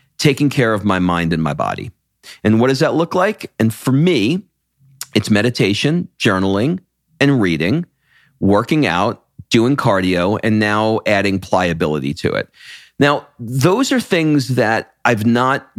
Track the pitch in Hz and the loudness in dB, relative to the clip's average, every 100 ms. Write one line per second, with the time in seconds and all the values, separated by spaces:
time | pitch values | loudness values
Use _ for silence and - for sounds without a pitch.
0 | _ - 151 131 143 139 113 107 98 92 | _ -2 0 2 0 0 0 0 0 0
1 | 90 85 85 82 78 76 50 50 - - | 0 0 0 -2 -2 -2 -4 -6 -10 -16
2 | _ _ - - 107 113 127 135 151 139 | _ _ -20 -4 0 2 2 2 0 0
3 | 170 185 202 214 - - 113 - - 135 | -2 0 -2 -2 -10 -2 -2 -2 0 2
4 | 175 143 104 185 - _ _ _ _ _ | 2 2 0 -2 -6 _ _ _ _ _
5 | - 107 - 104 120 - 101 107 143 175 | -6 -4 0 0 0 0 0 0 -2 -2
6 | - - 113 95 98 98 139 185 - _ | -4 -4 -2 0 0 0 -2 -4 -8 _
7 | _ - 143 135 92 78 85 156 175 _ | _ -2 2 2 2 0 0 -2 -4 _
8 | _ _ _ _ 98 101 117 156 117 85 | _ _ _ _ 2 2 2 0 2 0
9 | 107 - _ - - 117 120 139 117 95 | -2 -4 _ -20 -2 2 2 2 0 0
10 | 92 87 90 107 113 110 107 107 110 110 | 0 0 0 0 0 0 0 0 0 0
11 | 107 101 101 95 - 92 90 82 82 76 | 0 0 0 -2 -2 0 0 0 -2 -2
12 | 67 76 - 50 - _ - - - - | -4 -4 -4 -4 -8 _ -20 -20 -14 0
13 | 143 147 - - 117 131 156 220 269 254 | 0 0 -6 -14 -8 0 2 2 0 -2
14 | - 170 156 147 120 123 110 110 - _ | 0 0 2 0 0 0 0 -2 -4 _
15 | 123 110 113 117 127 135 - | -2 0 2 2 0 -2 -6